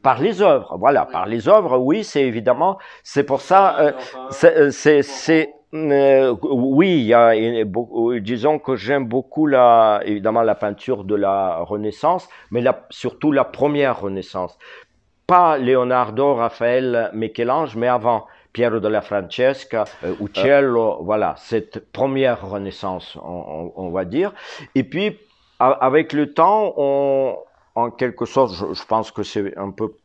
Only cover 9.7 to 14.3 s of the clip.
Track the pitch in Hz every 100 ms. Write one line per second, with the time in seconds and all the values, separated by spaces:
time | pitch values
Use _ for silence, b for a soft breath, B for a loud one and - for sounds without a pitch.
9.7 | 117 110 104 - 104 104 117 113 101 104
10.7 | 101 - 117 98 104 98 98 95 82 85
11.7 | 104 107 - 151 180 - B B 117 123
12.7 | 127 - - 123 - 156 139 123 - 147
13.7 | 143 139 117 98 95 -